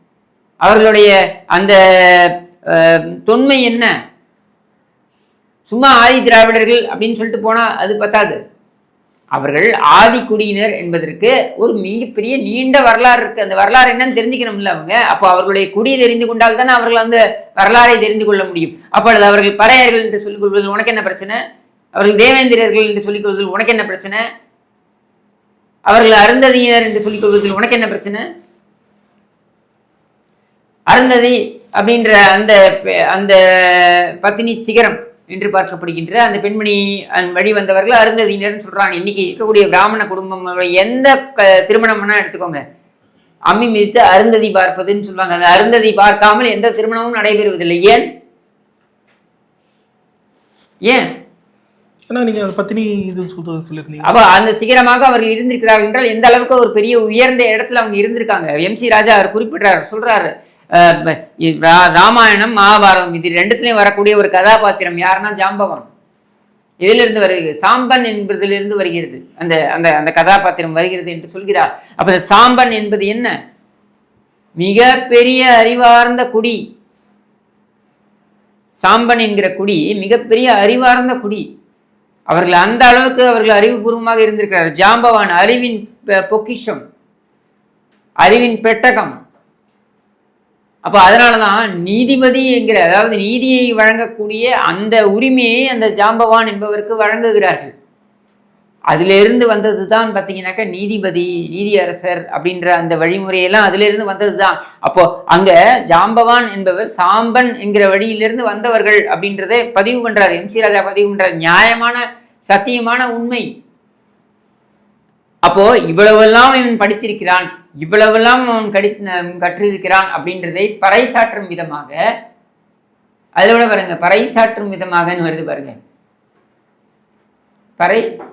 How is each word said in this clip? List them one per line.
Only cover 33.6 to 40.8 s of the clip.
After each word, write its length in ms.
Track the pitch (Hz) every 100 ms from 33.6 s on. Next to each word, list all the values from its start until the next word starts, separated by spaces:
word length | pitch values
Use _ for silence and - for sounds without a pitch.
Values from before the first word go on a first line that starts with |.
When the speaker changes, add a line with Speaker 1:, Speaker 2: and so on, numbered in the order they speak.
| 180 180 175 175 175 175
Speaker 1:
பத்தினி 300 | 202 208 233 226 -
சிகரம் 300 | 214 220 - - _ -
என்று 140 | 190 202 190
பார்க்கப்படுகின்ற 580 | 185 175 175 165 165 214 233
அந்த 120 | 202
பெண்மணி 320 | 208 214 208 202 202 202 - 180
அன் 120 | 180 180
வழி 140 | 202 208
வந்தவர்கள் 420 | 190 190 202 240
அருந்ததியினர்னு 640 | 220 226 208 202 202 208 -
சொல்றாங்க. 280 | 196 185 175
இன்னைக்கு 240 | 196 202 180
இருக்கக்கூடிய 380 | - 220 208 185
பிராமண 300 | 180 208 214 202
குடும்பம் 360 | 190 190 185 180 180 180 180